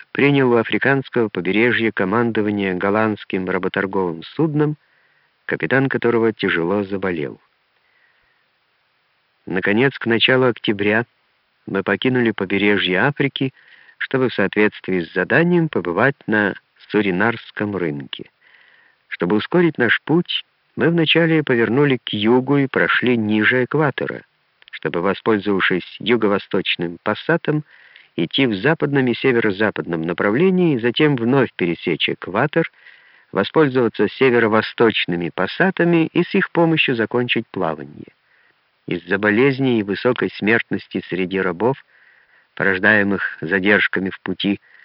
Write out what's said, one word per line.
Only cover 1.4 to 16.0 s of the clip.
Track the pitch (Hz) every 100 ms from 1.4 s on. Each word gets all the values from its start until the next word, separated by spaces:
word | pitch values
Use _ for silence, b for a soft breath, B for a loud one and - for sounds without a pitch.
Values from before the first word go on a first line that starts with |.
| 87 104 120 113 113
командование | - 95 113 117 107 104 104 98
голландским | 90 101 107 110 101 - 95 92
работорговым | 92 92 98 95 98 90 82
судном, | - - 160 147 151 151 _ _ _ _ _ _ -
капитан | - 80 131 135
которого | 120 117 117 113
тяжело | - - 82 85 104
заболел. | 98 98 95 82 67 53 _ _ _ _ _ _ _ _ _ _ _ _ _ _ _ _ _ _ _ _ -
Наконец, | 92 98 107 139 -
к | 113
началу | 113 - 127 127
октября | - - 101 104 110 117 _ _ _ _ _ -
мы | 98
покинули | 95 101 131 127 113
побережье | - 92 98 104 101 90 92
Африки, | 135 147 139 - 131 b b b b b
чтобы | - 131 127
в |
соответствии | - 95 104 104 - - 92
с | 80
заданием | 92 92 131 170 175 160
побывать | 104 87 85